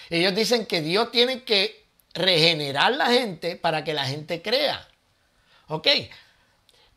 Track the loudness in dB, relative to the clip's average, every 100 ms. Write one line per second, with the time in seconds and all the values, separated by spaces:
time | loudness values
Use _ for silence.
0 | -4 0 0 0 0 0 0 -4 0 0
1 | 0 2 0 0 0 0 0 -6 _ _
2 | _ -2 2 4 4 2 -2 0 0 2
3 | 2 2 0 -6 -8 -4 -2 -2 -4 -4
4 | -4 -6 -6 -8 -2 0 0 -4 -10 _
5 | _ _ _ _ _ _ _ -4 0 0
6 | -2 -18 _ _ _ _ _ _ _